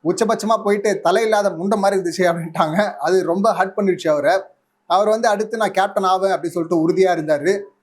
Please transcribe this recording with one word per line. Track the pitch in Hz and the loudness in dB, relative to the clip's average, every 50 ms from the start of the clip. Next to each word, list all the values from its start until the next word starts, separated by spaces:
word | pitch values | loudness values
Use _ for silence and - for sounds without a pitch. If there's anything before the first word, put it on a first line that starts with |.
| - | -2
உச்சபட்சமா | 160 180 - 233 208 226 220 202 208 226 214 | -2 0 0 0 0 0 -2 0 0 -2 0
போயிட்டு, | - 202 208 208 - 214 196 - | 2 0 -2 0 0 -2 -2 0
"தலை | - 170 180 220 | 0 2 2 2
இல்லாத | 226 220 214 208 202 196 | 2 2 2 2 0 0
முண்டை | 175 160 180 202 220 | -2 -2 -2 -2 -2
மாதிரி | 208 196 202 196 190 | 0 0 0 0 0
இருந்துச்சு" | 180 170 160 - | -4 -4 -4 0
அப்படின்ட்டாங்க. | 185 175 165 170 165 165 160 170 170 156 156 185 208 196 - | 0 0 0 -2 -6 -8 -2 -2 0 0 2 0 -2 -2 -4
அது | - 139 160 185 190 165 | -4 -2 0 2 2 2
ரொம்ப | 160 170 196 196 226 | 0 -2 2 2 0
ஹர்ட் | 190 170 190 196 196 | 2 2 -2 -2 0
பண்ணிடுச்சு | - 202 190 175 - - 165 | -2 0 0 0 0 0 0
அவரை. | 151 147 139 151 180 196 190 - _ _ _ _ _ _ _ | 0 2 2 2 0 0 -2 -6 _ _ _ _ _ _ _
அவர் | _ 170 190 214 214 | _ 0 2 2 2
வந்து, | 220 226 233 226 | 0 2 2 0
"அடுத்து | 208 202 220 214 226 | 0 0 -2 -6 -2
நான் | 220 214 190 | -2 -2 0
கேப்டன் | 196 190 190 202 196 208 190 | 0 0 -2 0 0 -2 0
ஆவேன்" | 185 185 185 190 190 | 0 0 2 2 0
அப்படின்னு | 185 165 170 170 | 0 -2 -4 -4
சொல்லிட்டு | 165 180 165 160 180 165 160 160 | -4 -4 -2 0 0 0 2 2
உறுதியா | 160 180 190 185 175 165 | 2 2 2 2 2 0
இருந்தாரு. | 151 151 151 143 143 180 202 202 202 - _ _ | 0 -2 -2 0 0 0 -2 -2 -4 -12 _ _